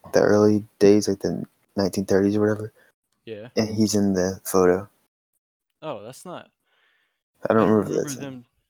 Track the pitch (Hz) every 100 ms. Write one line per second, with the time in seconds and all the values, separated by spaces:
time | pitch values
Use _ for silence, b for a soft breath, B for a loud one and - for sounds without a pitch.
0 | - - - 104 107 107 107 _ 101 104
1 | 101 98 90 90 92 _ _ - 98 101
2 | 98 98 101 104 107 107 110 b b _
3 | _ _ - 104 117 - 107 107 107 104
4 | 101 95 92 95 - 95 90 90 104 _
5 | _ _ _ _ _ _ _ _ 156 113
6 | 107 - 185 147 - _ _ _ _ _
7 | _ _ _ _ - 110 107 107 101 101
8 | - 127 139 131 120 _ _